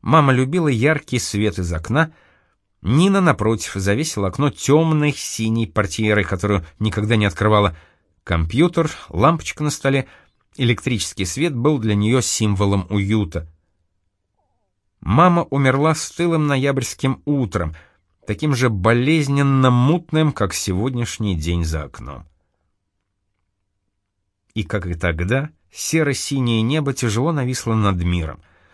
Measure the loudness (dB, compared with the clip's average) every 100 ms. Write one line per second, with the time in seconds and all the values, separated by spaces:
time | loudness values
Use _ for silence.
0 | 4 4 4 2 0 0 0 2 0 0
1 | -2 -4 -2 0 0 0 -4 -4 -2 0
2 | 0 _ _ _ _ _ _ _ 0 2
3 | 4 4 2 2 0 0 -4 -4 -2 0
4 | -2 -4 -4 -2 -2 -2 2 4 4 2
5 | 0 -2 -8 -4 -2 0 0 -2 -2 -2
6 | 2 2 0 -2 0 -2 -4 _ -2 -2
7 | 0 2 2 0 2 4 2 -2 -20 _
8 | _ _ -4 -2 0 2 2 2 -2 -6
9 | -10 0 2 2 -6 -6 -6 -2 -2 -2
10 | -4 -16 _ _ _ -2 0 0 -2 -4
11 | -4 -6 -6 -2 -2 0 0 0 0 2
12 | 2 2 0 0 0 2 2 0 0 -2
13 | 0 0 0 -6 -10 _ _ _ _ _
14 | _ _ _ _ _ _ _ _ _ _
15 | 0 4 6 4 0 2 2 4 2 0
16 | -4 -4 0 2 2 0 0 -2 -4 -2
17 | -2 -2 -2 -2 0 -2 -4 -8 -20 _
18 | _ _ -10 -4 -2 2 0 2 2 2
19 | 2 2 2 2 2 4 4 4 4 0
20 | 0 0 0 0 -4 -2 -2 -2 -2 -4
21 | -6 -4 -2 -2 0 -2 0 -4 -6 -14
22 | -14 -16 -18 _ _ _ _ _ _ _
23 | _ _ _ _ _ _ _ _ _ _
24 | _ _ _ _ _ -8 -4 -4 -4 -4
25 | -2 -2 -2 -2 -4 _ _ -10 -2 0
26 | 0 -2 -4 -2 0 0 0 0 -2 -2
27 | -2 0 -2 -2 -2 -4 -2 2 2 2
28 | 0 0 -4 -10 _ _ _